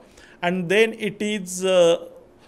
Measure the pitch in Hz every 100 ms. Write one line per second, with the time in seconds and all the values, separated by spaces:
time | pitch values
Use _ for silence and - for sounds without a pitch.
0 | - - - - 175 185 170 202 220 220
1 | 214 202 208 214 180 180 185 185 170 170
2 | - - - _